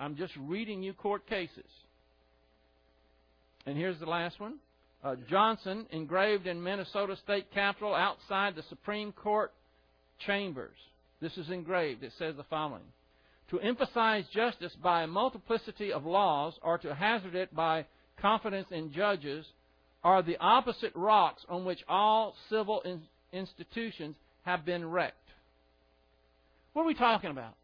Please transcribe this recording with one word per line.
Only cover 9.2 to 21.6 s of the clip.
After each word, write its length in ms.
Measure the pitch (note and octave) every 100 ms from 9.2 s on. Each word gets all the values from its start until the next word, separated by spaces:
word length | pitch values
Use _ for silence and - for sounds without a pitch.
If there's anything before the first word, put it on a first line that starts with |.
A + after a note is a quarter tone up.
| G#3 G#3+ G3 - _ _ _ _ _ _
chambers. 560 | - G3+ G3 C3 G2+ - - _ _ _
This 160 | D#3 F#3+
is 140 | D#3
engraved. 520 | F3+ D#3+ F3+ D#3 A#2
It 100 | B2 -
says 180 | D#3+ C#3+
the 80 |
following. 380 | - D#3 D3+ G#2 - _ _ _ _ _ -
"To 100 | F3+
emphasize 680 | G#3 B3 C4+ A#3+ A3 G#3+ -
justice 460 | G3+ A#3 - F3 -
by 200 | F3+ E3+
a 40 | D#3+
multiplicity 840 | F3+ B3 G3 - A3+ - - G3+
of 140 | D3 D3+
laws 520 | F#3+ F#3+ C#3+ D#3 -
or 160 | E3 E3+
to 160 | D#3+
hazard 400 | C#3+ G#3 A#3 F#3
it 200 | F3+ F#3
by 320 | D#3 E3 D#3+ C#3+ _ _ -
confidence 520 | G3+ A3 A3 G3 F#3
in 220 | E3+ D#3
judges 540 | D3 G#3 F#3+ C#3+ D3 - _ _ _ _ _
are 180 | E3+ F#3+
the 160 | E3+ E3+
opposite 540 | F3 B3 B3 - A3+
rocks 520 | - G3+ G#3+ D#3+ - -
on 160 | F3